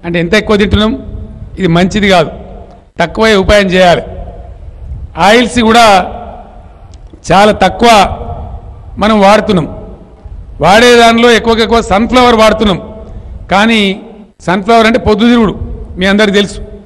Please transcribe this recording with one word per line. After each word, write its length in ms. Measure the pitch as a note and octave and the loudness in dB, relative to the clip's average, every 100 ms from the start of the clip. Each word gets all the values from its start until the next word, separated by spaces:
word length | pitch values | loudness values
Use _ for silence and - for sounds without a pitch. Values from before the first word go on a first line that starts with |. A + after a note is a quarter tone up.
| E3+ | -4
అంటే 120 | E3+ | -4
ఎంత 100 | E3 G#3 | 0 0
ఎక్కువ 160 | G3+ G#3 | 0 0
తింటున్నాం? 320 | G3+ G3+ G#3+ - - - - - - - | 2 0 0 -4 -10 -12 -14 -16 -18 -6
ఇది 100 | F#3 E3 | 0 2
మంచిది 300 | F3+ G#3+ G3+ | 0 0 2
కాదు, 180 | F#3 D3 - - - - - _ - | 2 0 -8 -18 -20 -20 -20 _ -6
తక్కువే 320 | E3+ - A3 G#3 | -6 0 2 2
ఉపాయం 240 | F3+ G#3 G3 F3+ | 2 2 2 2
చేయాలి. 280 | F3+ D3 - - - - - - - - - - - - F#3 | 4 2 -2 -14 -14 -16 -18 -18 -18 -18 -14 -14 -12 -2 2
ఆయిల్స్ 320 | A#3 A#3+ A#3+ A3 | 2 2 0 2
కూడా 160 | A#3 A3+ F#3+ - - - - - - - - - - - - - | 4 4 4 0 -10 -16 -18 -20 -20 -20 -20 -20 -20 -20 -20 0
చాలా 240 | F3 G#3+ G3+ | 2 2 2
తక్కువ 280 | F#3+ - A#3 G#3+ F3 - - - - - - - - - | -2 2 4 4 2 -4 -10 -12 -12 -14 -16 -20 -18 -4
మనం 120 | G3+ A3 G3 | -2 2 4
వాడుతున్నాం, 400 | G#3+ G#3 F#3 D3 - - - - - - - - - D#3 | 2 2 -2 -4 -12 -18 -20 -20 -20 -20 -18 -18 -2 2
వాడే 260 | G#3 B3 A#3+ | 4 4 4
దానిలో 280 | A#3 A#3 A#3+ A3+ | 4 4 2 2
ఎక్కువకి 260 | A#3 A3+ G#3+ | 0 -2 0
ఎక్కువ 140 | A#3 - | -2 0
సన్ఫ్లవర్ 440 | F#3+ A3+ B3+ B3 A3+ | -2 2 2 4 4
వాడుతున్నాం. 360 | A3 G#3+ A3 E3+ - - - - - - - | 4 2 0 -2 -6 -18 -16 -16 -16 -16 -2
కానీ 260 | F#3 A3 A3+ G3+ F#3+ - - - _ - | 0 2 2 0 -4 -12 -20 -20 _ -4
సన్ఫ్లవర్ 400 | F#3 F#3+ A#3 A3 | -4 2 2 2
అంటే 100 | A3+ - | 0 0
పొద్దుతిరుగుడు, 460 | G#3 A#3 A#3+ G#3 - - - - - | 2 2 2 0 -2 -10 -12 -12 -4
మీ 60 | F#3+ | -2
అందరికీ 240 | G3+ G#3+ G3+ | 2 2 0
తెలుసు 200 | G#3 - - - | -2 -8 -16 -18